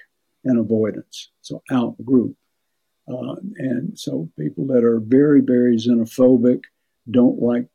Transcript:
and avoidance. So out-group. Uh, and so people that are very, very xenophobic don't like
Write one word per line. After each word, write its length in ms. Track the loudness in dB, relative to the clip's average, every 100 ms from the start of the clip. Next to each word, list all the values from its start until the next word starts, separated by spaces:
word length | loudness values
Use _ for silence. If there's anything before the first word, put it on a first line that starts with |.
| _ _ _ _
and 140 | -2 -2
avoidance. 720 | 0 -2 -2 -6 -14 -20 -20 _
So 220 | -16 -16 -6
out-group. 680 | -4 -4 -8 0 0 0 -6 _ _ _ _ _ _ -14
Uh, 300 | -12 -12 -12 -14 -10
and 420 | -6 -6 -8 -10
so 320 | -8 -8 -8 -8
people 280 | -8 -6 -2
that 180 | 0
are 160 | 2 0
very, 400 | 2 2 4 4
very 360 | 4 2 2 2
xenophobic 880 | 2 0 0 2 4 4 2 0 -4 _ _ _ -2
don't 300 | 2 2 2
like 260 | -2 -2 -6